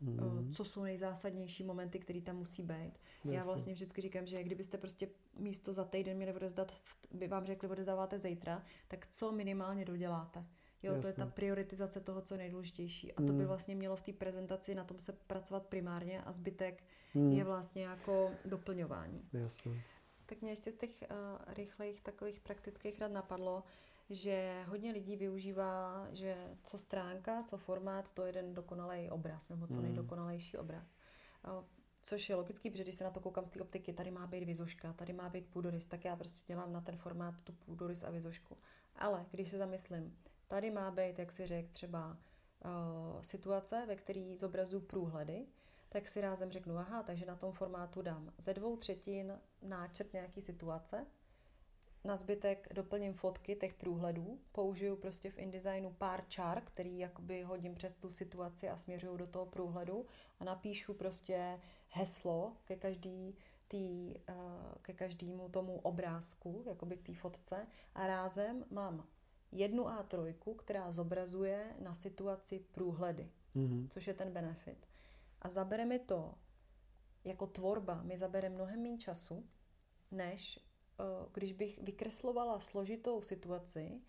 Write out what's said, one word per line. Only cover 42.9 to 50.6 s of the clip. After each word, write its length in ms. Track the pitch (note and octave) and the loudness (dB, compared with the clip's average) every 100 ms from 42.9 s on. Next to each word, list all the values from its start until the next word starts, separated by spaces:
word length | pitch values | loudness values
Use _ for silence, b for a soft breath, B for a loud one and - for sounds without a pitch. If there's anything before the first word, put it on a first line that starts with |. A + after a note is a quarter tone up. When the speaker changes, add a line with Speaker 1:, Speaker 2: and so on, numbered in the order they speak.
| E3 E3 - | 0 -2 -4
Speaker 2:
situace, 600 | E3+ G3 F#3+ G3 G3 A3+ A#3 | -4 -4 2 2 2 0 0
ve 100 | G3 | -2
který 400 | - F#3+ F#3 F3+ | -2 -4 -4 -2
zobrazuju 460 | F#3+ F#3 F#3 G3 | 0 2 2 0
průhledy, 640 | F#3+ G3 E3+ D#3 D3+ F#3+ C#4 b b b b | 0 0 2 0 -2 -2 -6 b b b b
tak 200 | G3+ G3+ | -2 0
si 120 | G#3 | 0
rázem 300 | G3 F#3 F#3 | 2 2 -2
řeknu, 280 | F#3 F3 E3+ | -4 -2 -2
aha, 240 | F3+ A3+ | 0 -2
takže 240 | A3 F3 F3+ | -2 -2 -2
na 100 | F3+ | -2
tom 160 | F#3+ | -2
formátu 500 | F3+ F#3 F3+ F3 F#3 | 0 -2 -2 -4 -2
dám 300 | F3 D#3 D#3+ - | -2 -2 -6 -4
ze 160 | - | 0
dvou 220 | G3 A3+ A#3 | 2 2 0
třetin 600 | G#3+ F#3 - G3 F#3+ G3 - - | 0 -2 0 -2 0 -4 -10 -12
náčrt 500 | F#3+ F#3 F3 E3+ G#3+ | -6 -4 -4 -4 -2
nějaký 280 | F#3+ F3+ G3 | -2 -4 -6
situace, 640 | G3 E3+ | -8 -6